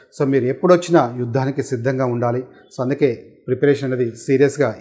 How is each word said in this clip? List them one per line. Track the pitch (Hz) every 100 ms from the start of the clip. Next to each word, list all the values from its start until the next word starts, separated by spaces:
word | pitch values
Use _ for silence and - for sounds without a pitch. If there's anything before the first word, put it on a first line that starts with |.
| _ -
So, | 139
మీరు | 139 120
ఎప్పుడు | 131 180
వచ్చినా | 175 175 165 123 123
యుద్ధానికి | 123 131 135 139
సిద్ధంగా | - 123 127 131 127
ఉండాలి. | 120 120 123
So, | 127 - _ -
అందుకే | 127 143 139 113 - - -
ప్రిపరేషన్ | 120 143 127 131
అనేది | 127 120 113
సీరియస్గా, | - 135 139 147 127 107